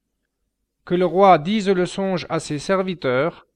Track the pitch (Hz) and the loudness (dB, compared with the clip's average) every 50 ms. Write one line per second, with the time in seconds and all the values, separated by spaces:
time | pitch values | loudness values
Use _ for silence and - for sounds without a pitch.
0 | _ _ _ _ _ _ _ _ _ _ _ _ _ _ _ _ - - 180 175 | _ _ _ _ _ _ _ _ _ _ _ _ _ _ _ _ -6 -4 -2 0
1 | 180 170 160 185 202 196 180 156 147 185 214 226 190 196 196 180 180 170 - - | 0 0 2 4 6 6 6 6 4 -2 -2 -2 0 0 0 0 0 -4 -4 -6
2 | 196 190 185 165 - - 165 160 - - 151 143 - - 196 185 190 185 180 - | -4 -4 -4 -6 -6 -4 -6 -6 -6 -6 -8 -8 -4 -2 -2 -2 -2 -4 -6 -4
3 | - 131 123 127 147 170 - - - _ _ | -2 -2 0 0 0 -2 -4 -8 -20 _ _